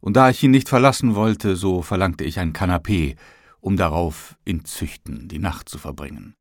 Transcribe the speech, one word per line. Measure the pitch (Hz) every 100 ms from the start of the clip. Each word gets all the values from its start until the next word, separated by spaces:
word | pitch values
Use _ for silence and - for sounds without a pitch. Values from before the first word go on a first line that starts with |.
und | - 104
da | 127
ich | 123
ihn | 135
nicht | 131 127
verlassen | 131 135 127 123 104
wollte, | 110 104 104 92
so | 95 92
verlangte | 82 95 95 82
ich | - 82
ein | 85
Kanapee, | 78 92 90 80 101 76 65 - _ _ _
um | - 98
darauf | 87 78 85 73 - _ -
in | 85 -
Züchten | - 76 - - 57 87
die | 85
Nacht | 90 - -
zu | -
verbringen. | - 71 71 - - _